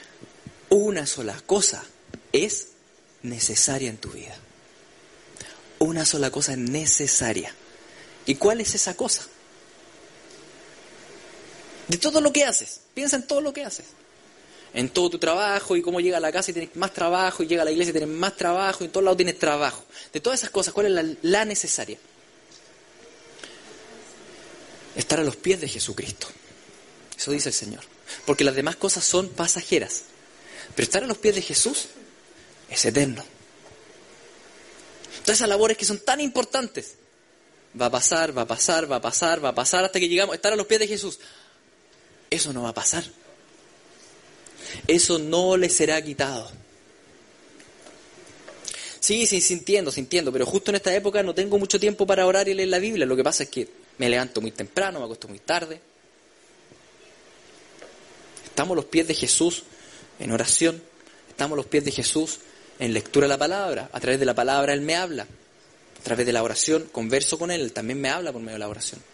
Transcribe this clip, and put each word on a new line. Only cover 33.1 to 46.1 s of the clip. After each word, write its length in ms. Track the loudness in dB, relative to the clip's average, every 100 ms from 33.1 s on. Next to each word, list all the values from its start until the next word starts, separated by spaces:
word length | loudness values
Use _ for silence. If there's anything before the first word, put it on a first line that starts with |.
| -2 -12 -20 -20 -20 -20 -20 -20 -20 -20 -20 -20 -20 -20 -20 -20 -20 -20 -20 -18 -4
Todas 160 | 0 2
esas 120 | 4
labores 280 | 4 4 4
que 80 | 0
son 140 | 0
tan 200 | 2 2
importantes, 760 | 2 0 0 -2 -2 -8 -12 -18 _ _ _ _ _ _ _ -2
va 80 | 0
a 40 |
pasar, 460 | 2 2 2 0 0
va 60 |
a 40 | -2
pasar, 440 | 0 2 2 0
va 60 | -2
a 40 |
pasar, 420 | -2 0 0 2
va 60 | 0
a 60 | 0
pasar, 300 | 2 2 2
hasta 140 | 2
que 100 | 2
llegamos 240 | 2 2
a 20 | 0
estar 180 | 0
a 20 | 0
los 120 | 2
pies 120 | 2
de 80 | 2
Jesús. 320 | -2 -6 -10 -18 -20 -20 _ _ _ _ _ _ -16 -4
Eso 220 | -2 -2
no 100 | -2
va 60 | -4
a 40 |
pasar. 300 | -2 -2 -2 -4 -14 -20 -20 -20 -20 -20 -20 -20 -20 -20 -20 -20 -20 -20 -18 -14 -8 2
Eso 320 | 4 4 2
no 380 | 0 2 4 4
le 120 | 4
será 320 | 2 2 2
quitado. 480 | -2